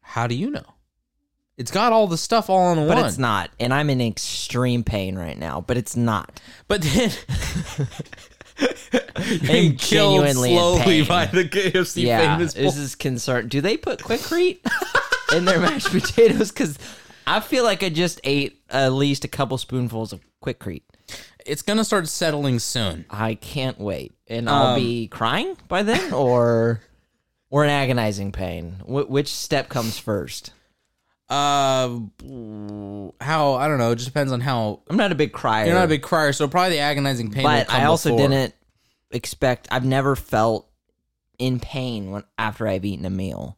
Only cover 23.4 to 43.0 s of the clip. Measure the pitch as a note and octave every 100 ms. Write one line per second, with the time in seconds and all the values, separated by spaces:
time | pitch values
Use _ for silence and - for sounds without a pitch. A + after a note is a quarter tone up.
23.4 | - C#3+ C3 - G2+ D#2+ C2 _ _ A#2
24.4 | A#2 C#3+ C3 B2+ B2 A#2+ A2+ - A2+ D3
25.4 | E4+ F#4 - F3+ G#3 B3 F#4 C3+ C3 B2
26.4 | A#2+ A#2 A2+ A2+ - _ _ _ _ _
27.4 | _ C#3 D3 C#3+ C3+ B2 A2 G2+ G2 -
28.4 | F#2 F2 E2+ F#2 - C3+ C#3+ C3+ C#3+ -
29.4 | - D3 - B2+ A2+ A2+ - G2 C#2 -
30.4 | - _ _ _ _ _ _ _ _ C#3
31.4 | C#3+ C#3+ C3+ C3 B2+ A#2+ G#2+ _ C3 C3
32.4 | A2+ G#2+ G#2 G#2 G2+ G2+ F#2+ - B2 D#3+
33.4 | D3 B2+ C#3+ C#3 A#2 A#2 B2 - C#3 B2
34.4 | B2+ B2 A2 G#2 - F3+ G3+ D#3 D3+ -
35.4 | - A2 G#2+ E3+ F3+ D#3 - E3+ C#3+ C#3
36.4 | D3 E3 F#3 D#3+ C#3+ C#3+ C#3 B2+ A2+ G#2
37.4 | C#3+ D3 - B2 C#3+ E3 D#3 A#2 C#3 C3+
38.4 | C3 - _ _ _ _ _ B2 - -
39.4 | C3+ B2 - B2+ B2+ C3 C#3 C3+ - A2
40.4 | A2+ A2 - _ _ _ _ _ _ _
41.4 | B2+ B2+ - C#3 B2+ A2+ G2 G2+ - -
42.4 | A2 G#2 A2 F#2+ G2+ F2+